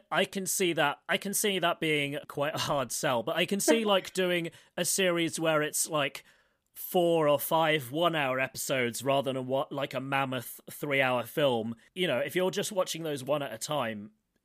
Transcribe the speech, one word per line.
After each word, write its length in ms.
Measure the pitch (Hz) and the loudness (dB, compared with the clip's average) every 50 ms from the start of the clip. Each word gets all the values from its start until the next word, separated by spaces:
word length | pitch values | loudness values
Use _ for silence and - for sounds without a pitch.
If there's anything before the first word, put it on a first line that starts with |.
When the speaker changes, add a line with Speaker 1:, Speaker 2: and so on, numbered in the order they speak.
| - - | -4 -2
Speaker 1:
I 140 | 156 165 196 | -2 0 0
can 220 | 190 - 202 190 | 0 -4 -6 -4
see 260 | 170 - - 196 170 165 | -4 -2 0 0 0 2
that. 240 | 156 151 143 - - _ | 2 2 2 0 -2 _
I 100 | - 175 | -4 -2
can 180 | - - 196 196 | -2 -2 -4 -2
see 240 | - - 208 190 180 | -2 0 0 0 0
that 200 | 165 170 180 - | 0 0 0 0
being 380 | 160 160 151 147 143 143 143 147 - | 0 0 0 0 0 -2 -6 -8 -10
quite 280 | - - 147 139 151 - | -8 -4 -4 -2 -2 -2
a 20 | |
hard 340 | 135 120 - 156 139 127 113 | -2 -2 -2 -2 -2 -2 -4
sell, 300 | - - - 147 127 117 | -4 -2 0 0 0 0
but 140 | 110 156 160 | 0 -2 -2
I 100 | 160 185 | -2 0
can 140 | - 208 202 | 0 -2 0
see, 260 | - - 226 226 220 | 2 2 2 4 4
Speaker 2:
<laughs> 100 | 208 196 | 2 2
Speaker 1:
like, 160 | 190 185 - | 2 2 -2
doing 380 | - 185 185 180 175 175 170 165 - - - _ _ | -2 0 0 2 2 0 -2 -4 -8 -14 -20 _ _
a 80 | - 175 | -4 -2
series 540 | - - - 190 180 170 170 165 160 - 165 | 0 0 2 2 2 2 2 0 0 -2 0
where 220 | 160 160 156 151 | 2 2 2 2
it's, 260 | 131 123 - - - | 2 0 -2 -2 -2
like, 360 | - 160 151 139 139 - - - _ _ _ _ _ _ _ _ _ - | 0 0 0 0 -2 -4 -8 -16 _ _ _ _ _ _ _ _ _ -16
four 540 | - - - - 185 170 170 170 165 156 | -14 -6 0 2 4 4 4 4 4 4
or 100 | 147 147 | 4 4
five 540 | 135 - - 170 160 160 156 156 156 127 120 | 2 2 2 2 4 4 4 2 2 0 -2
one-hour 480 | 135 160 175 170 160 156 143 131 127 131 | -2 0 2 2 2 2 0 0 0 0
episodes 640 | 131 127 - 127 - - 143 131 123 120 110 - 117 | -2 -2 -4 -6 -4 0 0 2 2 0 -2 -2 0
rather 260 | 135 135 139 127 135 | 2 2 2 2 0
than 60 | 131 | -2
a 60 | 131 127 | -4 -2
wa-, 240 | 127 131 135 151 - | -2 0 -2 -2 -2
like, 240 | 147 139 139 147 143 | -4 -4 -4 -4 -4
a 60 | 127 | -6
mammoth 600 | 131 135 139 135 135 131 131 127 113 - - - - - | -4 -2 0 0 0 0 -2 -6 -6 -10 -14 -18 -18 -18
three-hour 540 | - - - 147 139 135 135 127 127 123 117 | -12 -8 -2 0 2 4 4 4 2 0 -2
film. 500 | 117 - 165 147 135 123 113 107 117 113 - _ _ - | -2 0 2 2 4 2 2 -2 -4 -8 -10 _ _ -4
You 140 | 185 180 | -2 0
know, 100 | 170 127 | 0 0
if 180 | 143 143 147 - | 0 -2 -2 0
you're 140 | 185 185 185 | 0 0 0
just 220 | 151 202 196 - | 0 -2 -4 -2
watching 320 | 214 185 180 - - 165 165 | -2 -2 -2 -2 -4 -6 -4
those 200 | 156 147 131 131 | -4 -4 -4 -2
one 200 | 139 147 147 139 | 0 0 0 -2
at 100 | 127 113 | -4 -8
a 60 | 113 | -8
time, 500 | - - 151 143 123 113 110 104 104 110 _ _ _ _ _ _ | -6 -2 -2 0 0 -2 -4 -6 -10 -12 _ _ _ _ _ _